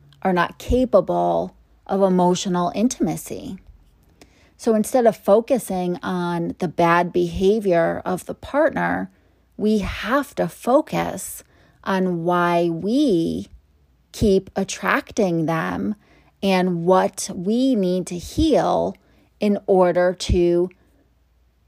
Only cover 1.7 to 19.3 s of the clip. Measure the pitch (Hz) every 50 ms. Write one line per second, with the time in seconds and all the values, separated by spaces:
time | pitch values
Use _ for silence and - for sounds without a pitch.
1.7 | _ _ _ - - 190 196 190 185 180 180 180 185 - - 196 180 180 175 170
2.7 | - 202 220 262 - - 220 160 156 165 - - - 92 - - 190 - - -
3.7 | - - _ _ _ _ _ _ _ _ - _ _ _ _ _ _ - - 247
4.7 | 220 214 208 - - 254 233 226 - - - - 196 226 226 - 277 220 - -
5.7 | 190 180 180 180 175 - - 190 185 180 175 175 175 170 170 - - - 185 160
6.7 | - - 170 170 170 175 180 175 - 180 175 170 165 180 190 190 214 226 202 190
7.7 | 170 170 165 170 170 - - 175 185 165 - - - - - - - 285 320 285
8.7 | - 180 175 175 180 185 190 - _ _ _ _ _ _ _ _ _ - 190 214
9.7 | 220 208 185 - - - - 202 254 294 269 - - - 175 165 - - - 233
10.7 | 254 311 311 - - 170 165 165 - 196 - - - - - _ _ _ _ _
11.7 | _ _ - 208 196 190 185 185 175 165 165 175 175 175 175 175 175 170 175 170
12.7 | 165 165 180 202 240 285 302 262 185 165 165 170 - 180 202 - - - _ _
13.7 | _ _ _ _ _ _ _ _ - - 233 208 190 190 190 - - 196 196 -
14.7 | - - 202 185 208 269 - - - - 202 180 170 165 160 147 165 160 180 180
15.7 | 175 180 196 208 214 _ _ _ _ _ _ _ _ - - 196 185 185 180 185
16.7 | 175 170 165 180 185 185 190 208 - - - - 190 190 170 196 226 247 262 269
17.7 | 254 208 185 180 180 185 175 - 180 175 - - - - 320 320 247 170 160 175
18.7 | 175 165 165 190 196 _ _ _ _ _ _ _